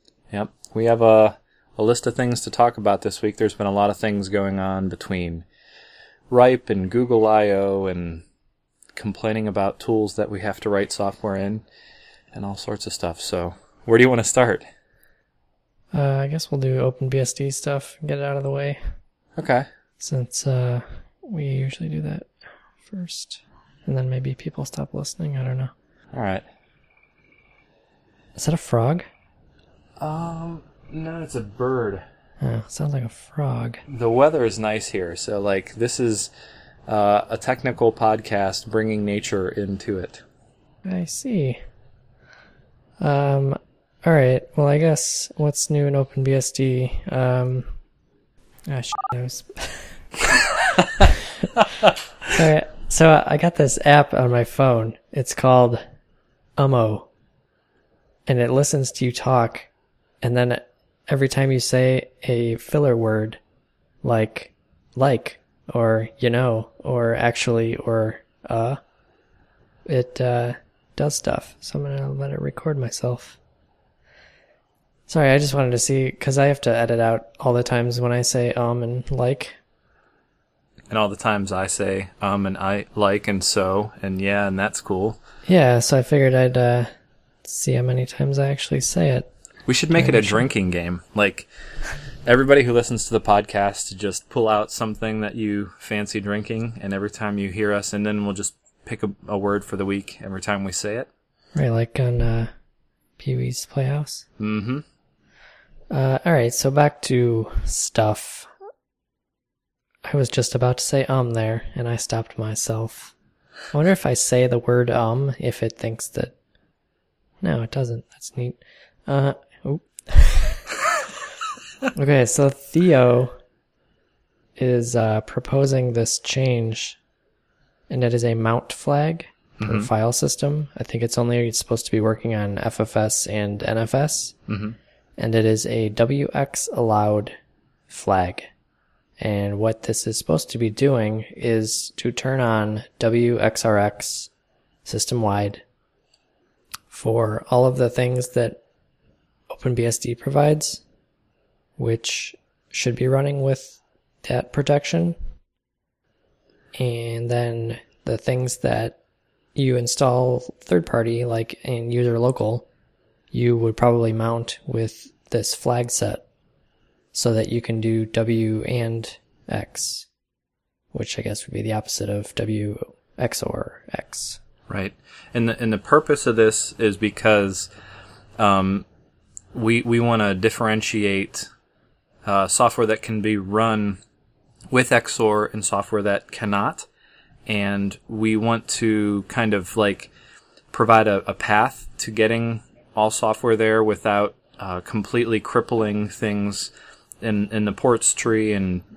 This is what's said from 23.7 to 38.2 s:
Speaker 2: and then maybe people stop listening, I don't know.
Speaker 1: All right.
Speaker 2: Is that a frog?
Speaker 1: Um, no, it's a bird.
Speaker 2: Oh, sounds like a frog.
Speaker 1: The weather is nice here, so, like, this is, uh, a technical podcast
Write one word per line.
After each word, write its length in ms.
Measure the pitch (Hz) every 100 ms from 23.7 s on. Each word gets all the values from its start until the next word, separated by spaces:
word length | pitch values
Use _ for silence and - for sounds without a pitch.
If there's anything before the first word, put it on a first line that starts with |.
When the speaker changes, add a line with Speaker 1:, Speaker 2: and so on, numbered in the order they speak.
| _ -
Speaker 2:
and 120 | 135
then 120 | 127
maybe 260 | 127 131 131
people 300 | - 151 135
stop 280 | - 139
listening, 440 | - 143 - 156 139
I 80 | 131
don't 120 | 131
know. 120 | 131 _ _ _ -
Speaker 1:
All 60 | 131
right. 240 | 101 95 - _ _ _ _ _ _ _ _ _ _ _ _ _ _ _ _ _ _ -
Speaker 2:
Is 80 | -
that 80 |
a 40 | 160
frog? 480 | - 117 120 170 - _ _ _ _ _ _ _ _ -
Speaker 1:
Um, 600 | 156 156 170 165 165 165 - _ -
no, 300 | 160 160 165
it's 140 | 156 127
a 60 |
bird. 640 | 104 101 127 131 107 95 - _ _ -
Speaker 2:
Oh, 240 | 131 117 -
sounds 240 | - 147
like 140 | 139 117
a 40 |
frog. 680 | - - - 143 120 120 117 -
Speaker 1:
The 220 | 127 117
weather 340 | 120 147 156
is 160 | 117 101
nice 300 | 107 107 -
here, 260 | 104 87 87
so, 240 | - 104
like, 360 | 101 98 - -
this 260 | 120 -
is, 300 | 120 107 - - - - - - -
uh, 360 | 107 104 104 -
a 80 | 117
technical 560 | - 131 131 - 117
podcast 720 | - 110 110